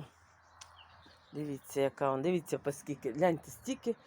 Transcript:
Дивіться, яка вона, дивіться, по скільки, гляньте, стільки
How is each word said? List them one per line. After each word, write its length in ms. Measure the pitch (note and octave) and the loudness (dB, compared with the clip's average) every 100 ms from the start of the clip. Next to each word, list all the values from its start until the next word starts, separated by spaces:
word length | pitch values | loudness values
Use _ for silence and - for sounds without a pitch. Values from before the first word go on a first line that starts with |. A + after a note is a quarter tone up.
| D3 _ _ - - - - - - - - - - | -12 _ _ -20 -20 -20 -20 -20 -20 -20 -20 -20 -14
Дивіться, 480 | C#3+ D3+ C3+ - C#3+ | -8 -6 -8 -6 2
яка 300 | C#3 - C#3 | 2 4 2
вона, 120 | C3+ | 2
дивіться, 360 | D#3+ F3+ - C#3+ | 2 0 0 -4
по 140 | C#3+ | -2
скільки, 400 | C#3+ - C#3+ C3+ | -4 -6 -6 -4
гляньте, 380 | B2+ F3+ D#3+ - | 2 2 2 -4
стільки 440 | - - C4 A#3 A3 | -12 -8 -6 -4 -4